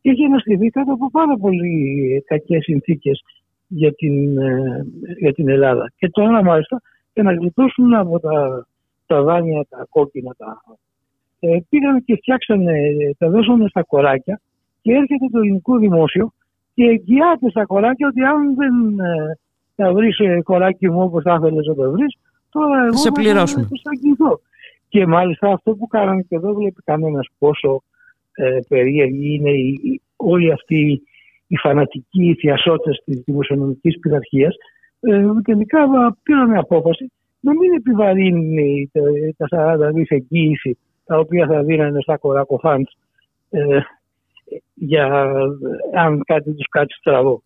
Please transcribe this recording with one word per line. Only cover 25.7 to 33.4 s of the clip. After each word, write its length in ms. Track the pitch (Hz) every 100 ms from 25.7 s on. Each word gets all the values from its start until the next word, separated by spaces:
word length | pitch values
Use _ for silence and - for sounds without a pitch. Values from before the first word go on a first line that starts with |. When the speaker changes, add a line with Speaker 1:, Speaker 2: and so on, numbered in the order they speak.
Speaker 1:
που 120 | 214 226
κάνανε 360 | 220 196 190 180
και 100 | 170
δεν 160 | 185
βλέπει 280 | 208 202 185
κανένας 440 | - 156 156 147 123 _
πόσο, 440 | 147 147 143 135 _ _ _ _ _
ε, 260 | - 131 127 120
περίεργοι 680 | 135 131 147 135 135 143
είναι 160 | 147 147
οι, 300 | 143 131 139
οι, 180 | - 131 _ _
όλοι 360 | 220 175 165
αυτοί 500 | 143 _ 160 147 143 _ _ _ _ _
οι 100 | 165
φανατικοί, 720 | 151 143 143 - - 185 175
οι 60 |
θειασότες 680 | 165 147 139 165 160 160 139
της 160 | - 131
δημοσιονομικής 800 | 123 143